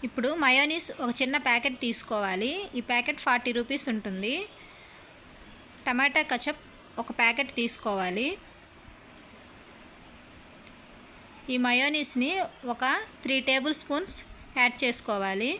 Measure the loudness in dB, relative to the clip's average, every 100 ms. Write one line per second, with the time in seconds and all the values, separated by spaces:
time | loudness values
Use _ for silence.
0 | -6 -2 0 2 6 6 4 2 -2 -2
1 | -2 0 0 0 2 2 2 -2 -2 -2
2 | -2 0 0 0 -2 -4 -6 -8 -2 0
3 | 0 -2 2 2 2 -2 -2 -2 -2 -2
4 | -4 -4 -2 -4 -6 -14 -20 -20 -20 -20
5 | -20 -20 -20 -20 -20 -20 -20 -8 -2 2
6 | 4 2 0 0 -2 -4 -10 -20 -14 -8
7 | -6 2 2 4 -2 0 -2 0 -2 0
8 | 0 0 -2 -4 -12 -20 -20 -20 -20 -20
9 | -20 -20 -20 -20 -20 -20 -20 -20 -20 -20
10 | -20 -20 -20 -20 -20 -20 -20 -20 -20 -20
11 | -20 -20 -20 -16 -4 2 4 4 4 2
12 | 0 0 0 0 -2 -4 -6 -2 0 0
13 | -2 -10 -2 0 2 2 2 -2 -2 -4
14 | -2 -6 -8 -18 -8 2 2 2 -2 -2
15 | -2 -2 0 0 -2